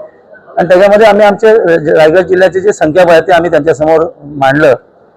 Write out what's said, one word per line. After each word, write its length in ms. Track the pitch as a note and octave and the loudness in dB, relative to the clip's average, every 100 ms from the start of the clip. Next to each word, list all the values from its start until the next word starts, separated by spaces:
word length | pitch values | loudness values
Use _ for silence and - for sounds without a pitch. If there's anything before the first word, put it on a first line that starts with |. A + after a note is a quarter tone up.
| - _ _ - - - | -20 _ _ -20 -12 -6
आणि 120 | E3+ | -2
त्याच्यामध्ये 380 | F3+ G3+ G#3 A3 | 2 2 4 2
आम्ही 200 | G3+ G#3 | 2 0
आमचे, 220 | G3 A3 | 0 0
अ, 280 | A3 E3+ E3 | 0 0 -2
जे 180 | D3+ | 0
रायगड 240 | E3+ D#3 F3 | 0 2 0
जिल्ह्याचे 420 | F3 F#3 F#3 F3+ | -2 0 -2 -2
जे 120 | F#3+ | -4
संख्याबळ 400 | G3 D#3+ D#3 F3 | -2 -2 0 2
आहे 80 | E3 | 2
ते 120 | D#3 | 2
आम्ही 180 | F3 E3+ | -2 0
त्यांच्यासमोर 560 | D#3+ D3 C3+ D#3 D#3+ E3 - | -2 -2 -2 0 -2 -2 -8
मांडलं 500 | D3 D3 C3+ C#3+ D#3 A#2+ _ _ _ | -18 -4 -2 0 0 -2 _ _ _